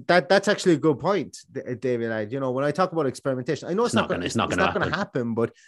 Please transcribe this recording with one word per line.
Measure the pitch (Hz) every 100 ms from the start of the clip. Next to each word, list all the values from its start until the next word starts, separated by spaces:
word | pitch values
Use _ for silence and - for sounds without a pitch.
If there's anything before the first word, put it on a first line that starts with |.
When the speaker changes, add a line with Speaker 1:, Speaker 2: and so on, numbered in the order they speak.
| 123
Speaker 1:
that, | 180 175
that's | 196 208
actually | - 185
a | 147
good | 156 123
point, | 170 202 107 - -
D-, | 131 -
uh, | 123
David | 127 117 117
Ladd. | 110 104
You | 135
know, | 131
when | 127
I | 147
talk | 147 185
about | 165 135
experimentation, | - 139 127 123 147 -
I |
know | 190
it's | 240
Speaker 2:
It's | 220
Speaker 1:
not |
Speaker 2:
not | 160
Speaker 1:
gonna, | -
Speaker 2:
gonna, | 90
it's |
Speaker 1:
it's, | 110
Speaker 2:
not | 92
Speaker 1:
it's | -
Speaker 2:
gonna | 90
Speaker 1:
not |
gonna | 185 151
Speaker 2:
happen. | 165
Speaker 1:
happen, | 196 139 117
but, | 113 113 -